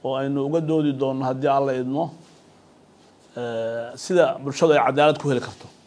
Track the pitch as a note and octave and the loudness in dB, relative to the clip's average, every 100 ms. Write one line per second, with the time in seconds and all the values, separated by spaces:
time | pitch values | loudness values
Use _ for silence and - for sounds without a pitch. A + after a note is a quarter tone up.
0 | C3 C3+ C#3 C#3 C#3 E3 D#3 D#3+ D3+ C3+ | -4 -4 -2 -2 0 0 0 0 0 0
1 | C3+ C3 C3 C3 C#3+ C#3 C#3 B2+ B2+ C#3 | -2 -2 -4 -2 0 2 0 -2 -2 -4
2 | E3 - - - _ _ _ _ _ _ | -4 -8 -20 -20 _ _ _ _ _ _
3 | _ _ _ - A#2+ A#2 A2+ A#2 A#2 - | _ _ _ -10 -6 -4 -4 -6 -8 -12
4 | - F3+ C#3+ - C#3 C3+ E3+ D3 A#2+ C3+ | 0 4 4 2 -8 0 4 4 4 4
5 | D3+ D3 D3 B2+ - - - - | 4 4 0 -2 -4 -16 -20 -20